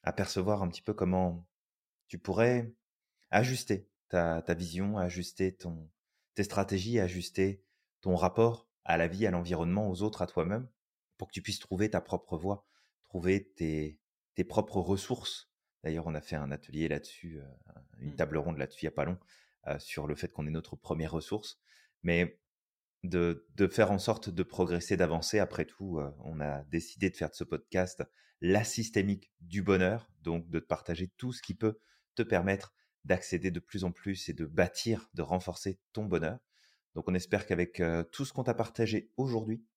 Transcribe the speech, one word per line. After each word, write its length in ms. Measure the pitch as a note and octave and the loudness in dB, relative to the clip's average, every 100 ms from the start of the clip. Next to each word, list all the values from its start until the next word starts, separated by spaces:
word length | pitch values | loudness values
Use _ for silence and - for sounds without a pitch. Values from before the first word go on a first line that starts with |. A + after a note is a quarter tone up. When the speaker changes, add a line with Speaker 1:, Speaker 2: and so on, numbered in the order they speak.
Speaker 1:
à 80 | D#2+ | -2
percevoir 500 | - F#2+ G2 F#2 G#2 | 0 -2 0 2 2
un 60 | F#2 | 0
petit 120 | E2+ | -2
peu 120 | - | -6
comment 540 | G2+ F2+ F#2 F2+ E2+ E2+ _ _ _ _ _ _ | 0 2 4 2 -2 -12 _ _ _ _ _ _
tu 100 | F2 | -10
pourrais 540 | - F#2 A#2 B2 A#2 - _ _ _ _ _ | -2 4 4 4 -2 -12 _ _ _ _ _
ajuster 580 | G#2 B2+ B2+ - G2 - _ _ | 2 4 0 0 -2 -2 _ _
ta, 320 | F2+ E2+ E2 | 2 2 0
ta 120 | - | 0
vision, 440 | E2+ F2 F2 G2+ G#2 | -2 -2 -2 -2 0
ajuster 580 | F2+ F2 F2 - F#2+ F#2 | -2 -2 -8 0 -2 0
ton, 340 | F2 E2 D#2+ _ _ _ _ - | -10 -10 -12 _ _ _ _ -4
tes 80 | |
stratégies, 560 | G2 G#2 G2 G2 G#2 A#2 | 0 0 0 0 2 2
ajuster 640 | F#2 F2+ E2+ - G2 G2 _ _ _ _ | 2 -2 -6 0 0 0 _ _ _ _
ton 140 | F#2+ F2 | 0 2
rapport 520 | F2+ - A#2 A2+ _ _ - | 4 4 4 2 _ _ 0
à 120 | E2 | 2
la 100 | E2+ | 2
vie, 180 | F#2 G#2+ | 2 2
à 40 | |
l'environnement, 580 | F2 F2 E2 E2 G2 G#2+ | 2 0 -2 0 0 0
aux 120 | F2+ | 0
autres, 180 | G#2 G#2+ | -2 -2
à 60 | F2 | -2
toi-même, 400 | - E2 G#2+ B2+ _ _ _ _ _ | 0 0 -2 -4 _ _ _ _ _
pour 100 | - | -10
que 60 | |
tu 80 | - | -8
puisses 180 | F#2+ F#2+ | -8 -8
trouver 300 | - F#2 G#2+ | -6 0 2
ta 120 | F2 | 0
propre 360 | - F2+ - D#2+ | 0 -4 -2 -4
voie, 280 | F#2 G2+ _ _ _ _ | -2 -4 _ _ _ _
trouver 480 | _ F2+ F2 G2 G2+ - | _ -2 2 2 0 -4
tes, 440 | D#2+ D#2 D2+ D2+ _ _ _ - | -2 0 -4 -8 _ _ _ -4
tes 80 | |
propres 340 | F#2 A2 G#2+ G2+ | 2 2 2 -2
ressources. 720 | F2 F#2+ - B2+ - - - _ _ _ | 0 -2 0 -4 -4 -10 -14 _ _ _
D'ailleurs, 220 | D#2+ D#2+ D#2+ | -4 -4 -4
on 60 | D#2 | -6
a 60 | |
fait 140 | - D#2 | -4 -6
un 160 | C#2 | -4
atelier 360 | D2 - D2 D#2+ | -6 -6 -2 0
là-dessus, 520 | D2 - - E2+ D#2 | 0 -4 -16 -14 -14
euh, 340 | C#2 C2 - - C2+ - | -16 -20 -20 -20 -20 -12
une 120 | C#2 | -10
Speaker 2:
Mm. 20 | C#2+ | -2
Speaker 1:
table 220 | D#2 D#2 | 0 0
ronde 200 | D2+ D2+ | 0 -2
là-dessus 240 | C2+ - | -6 -4
il 20 | D#2 | -4
y 20 | |
a 40 | |
pas 120 | - D2 | -2 -2
long, 120 | F2+ _ - _ _ - | -4 _ -20 _ _ -6
euh, 100 | D2 | -6
sur 280 | - - D2 | -6 -6 -4
le 80 | D2+ | -4
fait 160 | - | -6
qu'on 160 | - D2+ | -6 -4
est 40 | |
notre 240 | D#2+ - - | -4 -6 -14
première 340 | - D#2+ D#2+ | -6 -4 -2
ressource, 480 | E2 - G#2+ - - _ - _ _ | -4 -4 -6 -6 -16 _ -20 _ _
mais 360 | F2 E2+ F2 - _ _ _ _ _ _ | 2 2 2 -2 _ _ _ _ _ _
de, 420 | F2+ F2 F2 E2+ _ - | -2 2 2 0 _ 2
de 120 | F#2+ | 2
faire 240 | - G2+ | 6 4
en 80 | G2 | 4
sorte 300 | - G#2+ - | 2 -2 -2
de 140 | E2+ | -4
progresser, 520 | F2+ - F2+ F2 - F#2 | -4 0 2 2 0 2
d'avancer. 440 | E2+ E2 - G#2+ | 4 2 2 2
Après 260 | F#2 - D#2+ | 2 0 -6
tout, 340 | - G2 D#2+ | -4 -4 -2
euh, 120 | C#2+ D2 | -4 -8
on 160 | D2+ D#2+ | -10 -4
a 240 | D2 C#2+ C#2+ | -4 -4 -4
décidé 440 | E2 - - G2 | -4 -4 -2 -2
de 60 | - | 0
faire 120 | D#2 | -6
de 60 | - | -4
ce 80 | |
podcast 600 | E2 D#2 _ F#2 F2+ - - _ _ _ | -6 -6 _ 0 0 -2 -10 _ _ _
la 220 | F2 G2+ | 4 4
systémique 680 | A2 - A2+ G#2+ G2+ G2 _ _ | 4 -2 0 2 2 0 _ _
du 200 | E2+ G2 | -6 -2
bonheur, 460 | F#2 F#2+ F#2 A2+ - _ | 4 6 6 2 -6 _
donc 280 | E2 E2+ E2+ | -4 -2 -2
de 100 | E2 | -4
te 60 | - | -2
partager 420 | D#2+ - E2+ F#2 - | -4 -2 -4 -4 -6
tout 160 | B2+ | -8
ce 80 | B2 | -8
qui 140 | - F#2 | -8 0
peut 240 | A2 A2 _ _ _ - | 0 -2 _ _ _ -4
te 60 | |
permettre 500 | A2+ F#2+ F#2+ F#2+ - _ _ _ - | 2 2 4 0 -2 _ _ _ 2
d'accéder 460 | F2+ - F2 F#2 | 2 2 -2 0
de 80 | E2+ | -2
plus 240 | - G2 F2+ | -6 -4 -4
en 60 | |
plus 380 | - G2+ G2 - | -4 -6 -6 -6
et 40 | |
de 120 | D#2 D#2 | -6 -2
bâtir, 640 | D#2 F2 - A#2 A2 - | 2 2 0 -2 -2 -4
de 80 | - | -6
renforcer 580 | C#2+ F#2 F2+ E2+ G2 F#2 _ | 0 0 -2 -6 -6 -8 _
ton 120 | A2 G#2 | -6 0
bonheur. 340 | F2 D#2+ A#2+ _ _ _ _ _ | 0 0 -4 _ _ _ _ _
Donc 140 | E2+ F#2 | -6 0
on 60 | F2+ | -2
espère 300 | - G2+ - | 2 -2 0
qu'avec, 340 | E2+ F2 - | 0 0 0
euh, 240 | E2+ E2+ | 0 0
tout 220 | E2+ - C#3 | -2 -6 -6
ce 80 | |
qu'on 100 | - | -4
t'a 100 | B2 A2+ | -2 -2
partagé 560 | A2 - A2 G#2+ - - | -2 -2 0 0 -4 -4
aujourd'hui 460 | C3 A2+ A2 A2+ - | -2 -2 -2 -6 -10